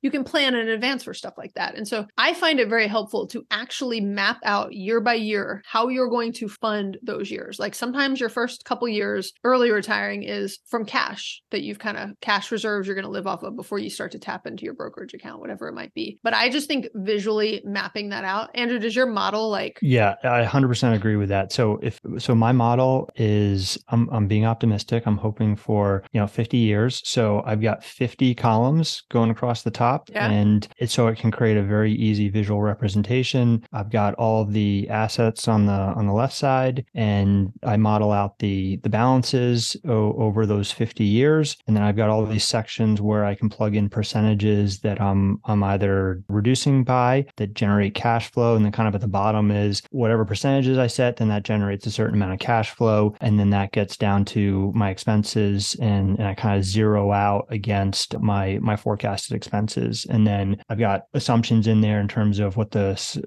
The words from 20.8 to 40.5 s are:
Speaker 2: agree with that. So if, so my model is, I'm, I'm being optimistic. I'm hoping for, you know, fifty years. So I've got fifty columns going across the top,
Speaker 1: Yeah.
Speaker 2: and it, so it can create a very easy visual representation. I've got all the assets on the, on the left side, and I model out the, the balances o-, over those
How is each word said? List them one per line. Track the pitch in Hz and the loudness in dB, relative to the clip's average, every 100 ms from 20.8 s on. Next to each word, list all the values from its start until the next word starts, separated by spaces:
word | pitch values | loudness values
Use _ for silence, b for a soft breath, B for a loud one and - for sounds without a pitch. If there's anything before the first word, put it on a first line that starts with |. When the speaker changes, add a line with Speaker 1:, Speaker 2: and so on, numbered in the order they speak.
| 127 113 | 2 2
Speaker 2:
agree | 107 104 | 2 2
with | 101 | 2
that. | 98 95 | 0 0
So | - 113 104 | 0 0 0
if, | - - - - | -4 -6 -10 -8
so | - 117 | 0 4
my | 113 | 4
model | 127 117 120 131 131 - - | 4 4 4 4 2 -2 -2
is, | 110 104 101 98 95 - - | 2 4 2 0 -2 -8 -2
I'm, | 117 117 | 0 0
I'm | 117 101 | 0 0
being | 107 113 | 2 2
optimistic. | 113 117 104 - 117 113 | 2 0 0 0 -2 0
I'm | 104 | -2
hoping | 107 104 110 104 | -2 -2 0 0
for, | - 107 101 98 - | 0 2 2 0 -2
you | 113 | -2
know, | 101 | -2
fifty | - 113 123 | -2 -2 2
years. | 113 104 120 127 - | 2 2 0 -2 -4
So | - 107 104 - | 0 2 0 0
I've | 107 | 0
got | 110 104 | 0 -2
fifty | - - 123 - 127 | -8 -4 -4 0 0
columns | 120 120 110 123 160 156 - - | 2 2 4 4 2 0 -4 -2
going | 120 113 | 2 2
across | 113 123 117 | 0 -2 -2
the | - | -4
top, | 104 120 139 - | 0 0 0 -4
Speaker 1:
Yeah. | 208 104 | -4 0
Speaker 2:
and | 104 104 104 101 - | 4 4 4 0 -6
it, | 113 | -4
so | - 117 | 2 2
it | 113 | 2
can | 113 | -2
create | 110 113 107 | 2 2 2
a | |
very | 101 104 107 | 2 2 2
easy | 107 110 104 104 | 2 0 2 0
visual | 104 101 104 | 0 0 0
representation. | 104 98 107 101 101 127 123 131 120 113 - | 0 0 -2 0 0 0 0 2 2 2 -2
I've | 113 104 | -10 -2
got | 110 104 - | 0 0 0
all | 117 110 104 | 0 2 0
the | 104 104 101 101 | 0 0 0 -2
assets | 107 107 - 110 110 - | -2 -2 2 0 0 0
on | 110 104 | 4 4
the, | |
on | 98 98 - 101 | 2 0 0 0
the | |
left | 101 135 | 2 0
side, | - 139 131 131 127 - | -2 0 2 0 -2 -8
and | - 107 101 98 101 95 - | -2 0 2 4 2 2 -2
I | - 107 | 0 2
model | 107 107 104 | 4 2 2
out | 104 101 - | 2 0 -2
the, | 104 98 95 95 | -2 -2 -2 -2
the | 107 | -2
balances | 107 123 131 123 131 123 120 117 - 165 | 2 4 4 2 0 2 0 -2 -6 -2
o-, | 110 107 | 2 2
over | - 107 104 | 2 0 2
those | 107 | 2